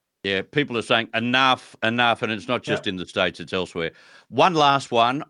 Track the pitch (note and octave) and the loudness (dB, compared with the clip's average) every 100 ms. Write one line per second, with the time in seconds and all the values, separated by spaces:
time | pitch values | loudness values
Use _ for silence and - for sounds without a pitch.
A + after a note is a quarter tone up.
0 | _ _ G2 F#2+ - D3+ C3+ A#2+ - A#2 | _ _ -4 -2 -2 -2 -2 -2 2 0
1 | A2 A2+ A#2+ B2+ C3 B2+ - - A2 A#2+ | 0 -4 0 2 2 0 -4 -4 -2 2
2 | A#2+ A2 A2 G#2+ F2 A#2+ - A2 G#2 F#2 | 2 0 -2 -6 -4 -6 -4 -4 -4 -6
3 | E2 G2+ F2+ E2 D#2+ F#2 F2 F2 E2 - | -6 -2 -2 -4 -8 -6 -6 -6 -8 -8
4 | - - - A2+ F3 D#3+ C#3+ C#3 - A#2 | -20 -20 -8 2 2 4 4 2 0 2
5 | A#2 C#3 | 2 0